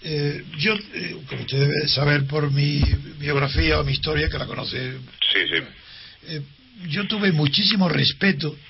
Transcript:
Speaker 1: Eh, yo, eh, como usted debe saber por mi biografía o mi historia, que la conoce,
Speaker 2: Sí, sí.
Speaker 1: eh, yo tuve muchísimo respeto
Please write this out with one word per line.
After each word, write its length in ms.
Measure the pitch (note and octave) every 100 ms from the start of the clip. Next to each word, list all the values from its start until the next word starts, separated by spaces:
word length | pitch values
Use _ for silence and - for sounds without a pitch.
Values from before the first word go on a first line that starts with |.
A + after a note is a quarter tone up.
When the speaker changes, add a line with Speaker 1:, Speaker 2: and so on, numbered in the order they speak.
Speaker 1:
Eh, 400 | D#3 D3+ C#3+ C#3+ - D#3+
yo, 160 | F3 G#3
eh, 400 | - E3+ E3+ - C3+
como 140 | B2+
usted 160 | A2+ C3+
debe 260 | C#3+ D3 D3
saber 400 | - C#3+ D3 C#3
por 240 | D3+ D3
mi 280 | C#3 C#3+ C#3+ C#3+ - - -
biografía 640 | D3 C#3+ C#3 - D#3+ D3+
o 40 |
mi 100 | C#3+
historia, 360 | C#3 - D3+ D3+
que 80 | C#3
la 80 | B2
conoce, 460 | - A2+ A#2+ B2+ C3 B2+ - -
Speaker 2:
Sí, 60 | G2 F#2+
sí. 120 | E2+ - - - - - - -
Speaker 1:
eh, 140 | D#3 C#3+ - - A#3+ F3
yo 180 | D3+ G3+
tuve 240 | G#3+ G3+
muchísimo 580 | D#3 D3 C#3+ G#3 G#3+ F3+
respeto 680 | C#3+ C3 - G3 C#3+ D3+ -